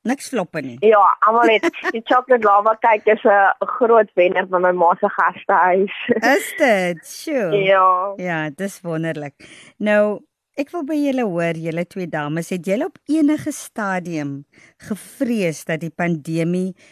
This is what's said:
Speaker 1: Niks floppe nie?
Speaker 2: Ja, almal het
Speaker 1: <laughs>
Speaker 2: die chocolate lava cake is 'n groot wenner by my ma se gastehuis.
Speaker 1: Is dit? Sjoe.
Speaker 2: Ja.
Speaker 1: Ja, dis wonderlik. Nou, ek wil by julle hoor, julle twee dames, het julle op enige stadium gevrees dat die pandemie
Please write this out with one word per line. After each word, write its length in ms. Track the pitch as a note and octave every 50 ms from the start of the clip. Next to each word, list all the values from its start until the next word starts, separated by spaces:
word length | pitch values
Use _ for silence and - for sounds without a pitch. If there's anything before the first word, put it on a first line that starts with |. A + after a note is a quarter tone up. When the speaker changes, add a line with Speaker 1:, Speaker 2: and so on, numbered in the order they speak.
Speaker 1:
Niks 280 | _ G#3+ C4+ C#4 - -
floppe 320 | C4 A3 F3+ - - D#3+
nie? 160 | C3+ C3 A#2+ C3
Speaker 2:
Ja, 380 | G3+ G#3+ A3 G#3 F#3+ E3+ - -
almal 280 | - G#3+ A3+ A#3 A#3+ A3+
het 120 | A3 G3+
Speaker 1:
<laughs> 300 | - E4 - - - F#4 F4
Speaker 2:
die 60 | A3+ A3+
chocolate 400 | - C#4+ B3+ B3+ C4 B3+ A#3+ G#3
lava 300 | G#3 G3 G3 G#3 A3 A3 -
cake 320 | - A#3 A3 G#3+ _ G#3+
is 120 | G#3+ - -
'n 420 | A3+ G3+ G3+ G3 F#3 - _ G3
groot 440 | - - - B3+ A3+ A#3 A3+ G#3+ G#3 _
wenner 320 | F#3 F3+ F#3 F#3 F3+ F#3+
by 100 | F#3 F#3
my 140 | F3 F#3 F3+
ma 240 | F3+ F3+ E3+ E3+ F#3+
se 140 | - G#3 G3
gastehuis. 800 | - - F3 E3+ F3+ G#3 - - G3 F3 F3 F#3 F3+ F#3+ G3 F#3+ - - - - A#3 A3
Speaker 1:
Is 320 | A3+ A#3+ C#4 G4 F#4+ - -
dit? 480 | - D4+ B3+ G#3+ F#3+ F3+ F3 F3 E3 -
Sjoe. 560 | - - - - - D4+ C4 G#3 E3+ G#3 G3+ G3
Speaker 2:
Ja. 500 | F#3+ G3 F#3+ F#3 F#3 F#3 F3+ F#3 G3+ G3
Speaker 1:
Ja, 340 | G3 F#3 F3+ E3+ D#3+ D#3 D3+
dis 320 | C#3 - F#3+ G3 - -
wonderlik. 520 | - E3+ E3 D#3+ E3 E3 D#3 D#3 D3 C#3+ _ _ - - - - - - _
Nou, 440 | _ G#3 G#3 G#3 G#3 G#3 G#3 G#3 - D4 _ _ _ _ _ _
ek 140 | - C#4+ _
wil 140 | - F4 D4+
by 100 | C4+ D#4+
julle 280 | D4 C#4+ C#4+ C4 C4 A#3+
hoor, 300 | G#3 E3+ E3+ E3+ E3+ E3
julle 280 | E3 D#3+ E3 D#3+ E3+ F3+
twee 200 | _ - F#3+ F3+
dames, 420 | E3 D3+ D#3 D3 D3 D#3 E3 E3 -
het 160 | G3+ F3+ D#3
julle 200 | F#3+ F#3+ A#3 D#4+
op 120 | F#4+ _ - _
enige 460 | - D4 D#4+ D4+ C#4+ D4+ - - D#4
stadium 960 | C#4+ - - - _ - G#3+ G3 F#3+ F3+ E3 F3 E3+ D#3 D3 C#3+ C#3 C#3 C#3+ _ _ _ _ _ _
gevrees 880 | _ - - G#3+ F#3 - - - - C#4 A3+ A#3+ A3 F#3+ E3 D3+ - -
dat 140 | - E3 D3+
die 100 | E3+ D#3+ _
pandemie 800 | - F3 F3 E3+ D#3 C3+ E3 D#3+ E3 E3 E3+ F3 F3+ F#3 F#3+ F3 _ _ _